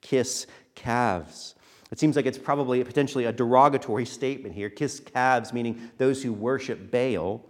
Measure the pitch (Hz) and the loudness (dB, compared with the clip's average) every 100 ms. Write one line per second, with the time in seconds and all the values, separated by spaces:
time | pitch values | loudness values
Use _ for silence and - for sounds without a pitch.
0 | - 131 123 - - - _ - - 120 | 0 0 0 -4 -10 -16 _ -12 -2 0
1 | 120 92 76 - - - _ _ - - | 2 0 -6 -16 -20 -20 _ _ -16 0
2 | 156 143 127 123 - 143 135 127 123 - | 2 4 0 -2 -2 0 2 0 0 0
3 | 139 135 117 113 120 127 143 139 - 139 | 0 0 -2 0 4 6 6 4 -2 -4
4 | 120 - 131 135 127 101 104 - 143 - | -4 -4 -4 -4 -10 -8 -10 -4 -6 -6
5 | - 127 127 127 117 120 117 117 - - | -8 0 4 2 0 -4 -4 -6 -10 0
6 | 131 135 123 104 110 131 - 113 92 123 | 2 2 -4 -4 -2 -2 -4 -10 -4 -2
7 | 131 101 82 110 - | 0 -2 -4 -6 -10